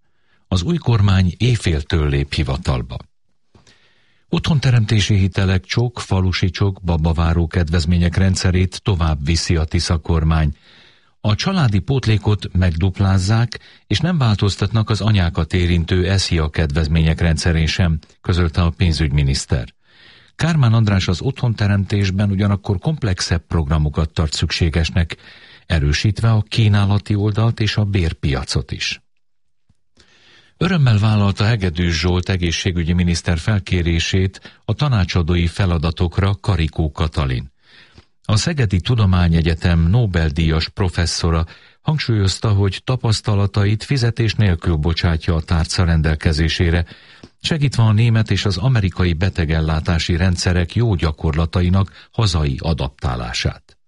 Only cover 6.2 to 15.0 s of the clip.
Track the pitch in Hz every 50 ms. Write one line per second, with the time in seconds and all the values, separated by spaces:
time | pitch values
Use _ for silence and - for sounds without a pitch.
6.2 | 92 92 87 - 101 90 - - 104 98 95 - 90 87 85 78 78 85 78 85
7.2 | 82 82 80 85 82 80 - 90 85 76 87 87 73 85 90 85 87 82 - 90
8.2 | 95 95 92 - - 92 87 92 92 90 - - - - 98 80 85 80 76 71
9.2 | 71 78 85 - - - 90 80 78 - - 87 - - 90 80 - - 82 80
10.2 | 78 80 80 80 78 73 - - _ - - - - _ _ _ _ _ _ _
11.2 | - 104 104 - - 190 190 185 143 110 101 95 - - 139 127 - 110 110 101
12.2 | - 107 104 95 - 98 - 90 92 90 78 85 95 92 - - 98 95 95 95
13.2 | 92 101 113 113 120 - - - - - - _ _ - 104 101 156 175 185 151
14.2 | 127 113 101 - 107 98 - - 104 95 113 113 104 - 110 -